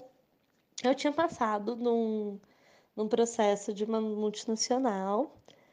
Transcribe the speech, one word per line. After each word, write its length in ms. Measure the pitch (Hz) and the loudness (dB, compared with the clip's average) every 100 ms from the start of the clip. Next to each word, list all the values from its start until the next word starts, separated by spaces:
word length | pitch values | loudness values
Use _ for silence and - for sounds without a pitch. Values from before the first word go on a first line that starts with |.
| - _ _ _ _ _ _ - | -2 _ _ _ _ _ _ -2
Eu 120 | 247 269 | 0 2
tinha 160 | 294 | 0
passado 640 | 294 330 - 226 208 202 240 | 0 0 0 -2 0 -4 -2
num, 640 | 240 233 226 214 208 202 - _ _ - _ - | 0 2 2 -2 -4 -8 -14 _ _ -20 _ -6
num 120 | 214 | 0
processo 640 | 233 233 233 208 202 - | 2 2 2 2 2 -2
de 100 | 202 | -4
uma 160 | 214 220 | -2 0
multinacional, 1400 | 220 208 214 208 - 220 - 247 262 196 190 208 302 - - - _ | -2 -2 -2 -2 -4 -2 0 2 2 0 0 0 -2 -8 -20 -20 _